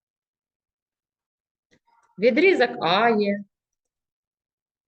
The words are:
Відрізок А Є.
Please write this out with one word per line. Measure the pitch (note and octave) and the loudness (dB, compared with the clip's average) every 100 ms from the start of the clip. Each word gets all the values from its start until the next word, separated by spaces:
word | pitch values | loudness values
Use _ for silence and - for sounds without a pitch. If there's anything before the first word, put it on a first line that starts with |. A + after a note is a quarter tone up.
| _ _ _ _ _ _ _ _ _ _ _ _ _ _ _ _ _ _ _ _ _ - | _ _ _ _ _ _ _ _ _ _ _ _ _ _ _ _ _ _ _ _ _ -4
Відрізок | A3+ B3 F#4+ E4+ - - | 0 2 2 2 0 -2
А | D#3+ F#3+ A#3 | -2 0 2
Є. | G#3+ G3+ G3+ G3+ _ _ _ _ _ _ _ _ _ _ _ _ _ | 0 -2 -4 -8 _ _ _ _ _ _ _ _ _ _ _ _ _